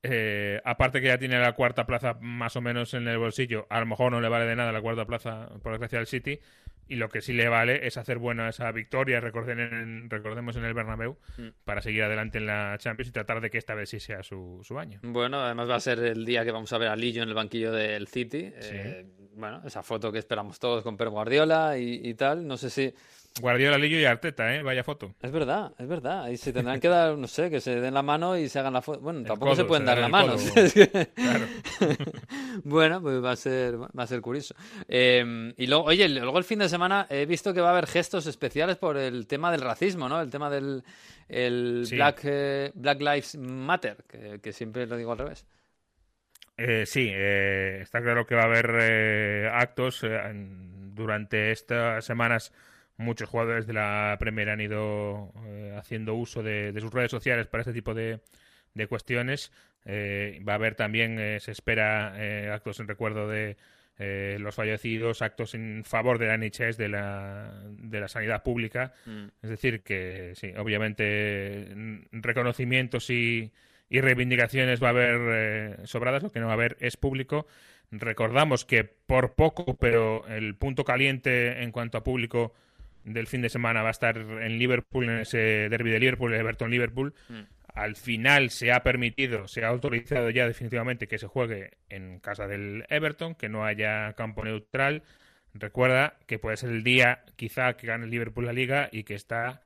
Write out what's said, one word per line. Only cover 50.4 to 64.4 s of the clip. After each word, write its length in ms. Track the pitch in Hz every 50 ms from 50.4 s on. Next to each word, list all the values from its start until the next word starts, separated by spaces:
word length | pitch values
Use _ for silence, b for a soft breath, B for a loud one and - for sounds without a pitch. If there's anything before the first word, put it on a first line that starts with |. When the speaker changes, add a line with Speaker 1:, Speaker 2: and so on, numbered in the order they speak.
| 101 95 95 92 92 90 90 101 98 98 98
Speaker 1:
durante 560 | 104 113 110 107 104 107 101 - 107 107 107
estas 540 | 110 - - - 120 120 117 117 110 110 110
semanas 480 | - 120 117 120 117 120 113 - - b b b b b b b b b
muchos 320 | - 113 117 117 - 113 -
jugadores 380 | - 117 117 117 117 113 110
de 60 | 110
la 440 | 113 107 107 104 104 104 104 104 104 104
Premier 300 | - 110 110 110 104 104
han 100 | 107 107
ido, 720 | 107 104 107 104 107 107 104 104 104 104 101 104 101 95 - 107 110
eh, 280 | 107 101 104 107 101 101
haciendo 380 | 104 - - 123 110 110 110 110
uso 280 | 117 117 - - 120 107
de, 260 | 110 104 104 104 104
de 100 | 101 107
sus 120 | 107 113
redes 180 | 110 123 123 120
sociales 380 | - 117 - 131 123 117 110 -
para 140 | - 113
este 100 | 117 127
tipo 200 | 117 117 107 -
de, 280 | 110 113 113 113 113 107 _ b b b b b b b b b _
de 120 | 110 110
cuestiones. 640 | 104 123 110 - - 123 120 120 127 139 143 - - b b b b b b _
Eh, 560 | - 98 104 104 101 101 101 101 101 95 73 98 104
va 40 |
a 40 | 104
haber 200 | 104 110 110 107
también, 420 | - 110 104 107 113 113 113 113 113
eh, 220 | 107 107 107 104
se 100 | - -
espera, 640 | 107 - _ - 113 110 107 107 107 107 104 104 95
eh, 320 | 104 107 104 107 104 104 104
actos 260 | 104 104 _ 110 101 -
en 80 | 113
recuerdo 420 | 104 104 - 113 107 107 107 104 107
de, 280 | 107 107 107 107 101 b b b b b b b b _
eh, 380 | 101 98 98 98 98 98 98 104